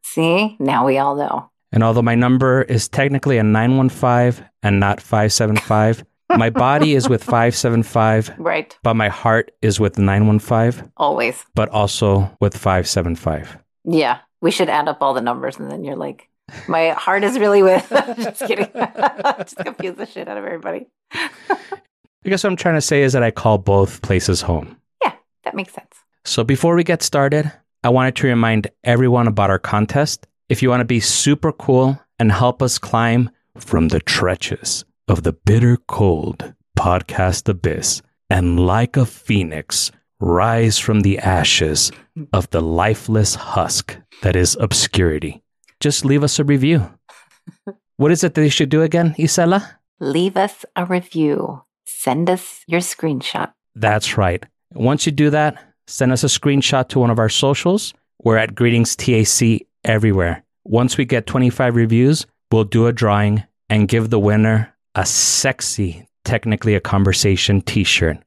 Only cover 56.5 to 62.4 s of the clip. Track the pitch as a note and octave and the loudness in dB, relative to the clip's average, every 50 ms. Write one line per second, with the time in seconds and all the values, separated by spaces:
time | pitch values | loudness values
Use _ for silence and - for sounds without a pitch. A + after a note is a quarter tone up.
56.5 | C#3 C#3 C3+ - - C3 B2+ - - C3+ B2 A#2 A#2 A#2 A2+ G#2+ - - - C3+ | 0 2 0 0 0 0 -2 0 0 0 2 2 2 2 0 0 0 0 0 0
57.5 | C#3 - - F3 F#3 G#3+ - - - _ _ _ _ _ - A#2 A2+ A2 A2+ A2 | 0 0 0 0 0 0 -2 -6 -14 _ _ _ _ _ 0 2 2 2 2 0
58.5 | G2+ - B2 A#2+ A#2 A#2 A#2 A#2 - - - - B2 A2 A2 - - - B2 A2+ | -2 0 2 2 4 2 2 0 0 -4 -2 0 2 2 2 2 2 2 2 2
59.5 | A2+ - - _ _ _ _ - A2+ A2 G#2 A2 G2+ F#2+ F2 E2+ E2 - _ _ | 2 0 -2 _ _ _ _ -2 0 2 2 2 2 2 0 0 -2 -6 _ _
60.5 | _ _ _ - G#2+ A#2 B2 B2+ - - C#3 A#2+ C3+ A#2+ G#2+ - - C3 B2+ B2 | _ _ _ -2 0 0 0 0 0 -2 -2 0 -2 -4 -2 -2 -2 0 2 2
61.5 | A#2 - C3+ B2 A#2+ A#2+ A#2 A2+ A2+ A2+ B2 C3+ D#3 D#3+ - _ _ _ | 2 0 0 0 2 2 2 2 2 4 4 4 2 0 -4 _ _ _